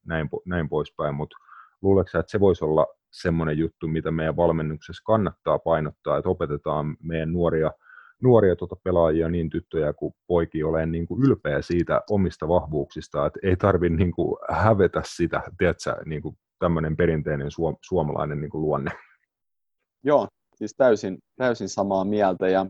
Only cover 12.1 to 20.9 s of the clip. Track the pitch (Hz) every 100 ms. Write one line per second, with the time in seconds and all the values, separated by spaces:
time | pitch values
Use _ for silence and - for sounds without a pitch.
12.1 | 104 90 - 78 87 76 76 71 - -
13.1 | 73 73 - 95 90 101 92 87 82 90
14.1 | 85 82 - - - 107 104 87 80 -
15.1 | - 82 - - - 90 78 - - 80
16.1 | 76 78 - _ _ 90 80 78 78 85
17.1 | 78 78 73 71 - 80 73 - 90 76
18.1 | 73 76 73 73 78 78 71 71 - _
19.1 | _ _ _ _ _ _ _ _ _ 135
20.1 | 143 107 _ _ _ 107 - 131